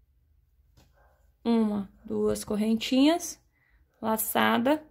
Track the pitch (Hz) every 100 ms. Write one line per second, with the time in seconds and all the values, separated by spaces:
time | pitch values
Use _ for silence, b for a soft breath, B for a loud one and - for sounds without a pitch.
0 | _ _ _ _ _ _ _ _ _ _
1 | _ _ _ _ 233 233 220 208 196 -
2 | 220 214 214 208 - 208 214 226 - 254
3 | 285 349 - - _ _ _ _ _ _
4 | 220 220 - 233 220 226 240 311 -